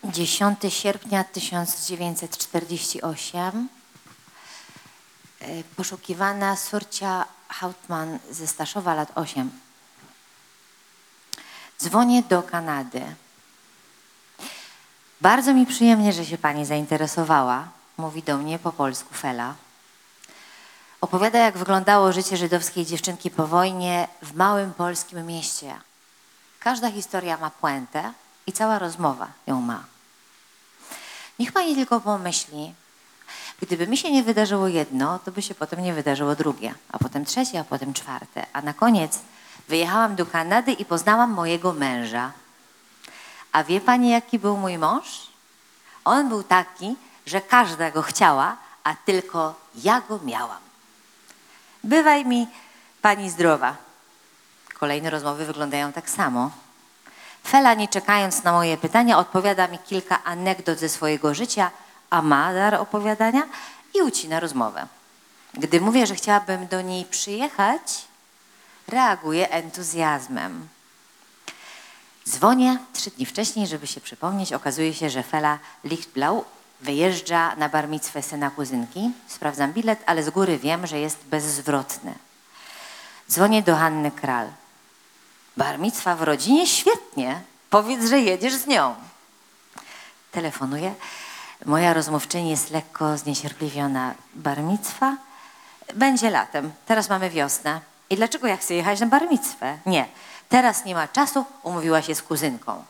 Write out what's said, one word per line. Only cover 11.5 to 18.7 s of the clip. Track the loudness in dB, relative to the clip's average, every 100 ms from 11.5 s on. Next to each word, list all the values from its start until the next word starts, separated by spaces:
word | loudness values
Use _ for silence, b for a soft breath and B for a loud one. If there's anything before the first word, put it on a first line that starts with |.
| B B _
„Dzwonię | 0 4 6 6
do | 4 2
Kanady. | 2 -6 -4 -4 -6 -8 -10 -14 _ _ _ _ _ _ _ _ _ _ _ _ B B B B B B _ _
Bardzo | 6 6 6
mi | 6 4
przyjemnie, | 6 6 8 4
że | 2
się | -4 -2
pani | -2 -2 -2
zainteresowała”, | -2 0 0 0 -2 2 4 4 0 -4 -18 _ -10
mówi | -8 -8
do | -4 -4
mnie | -2 -4
po | -6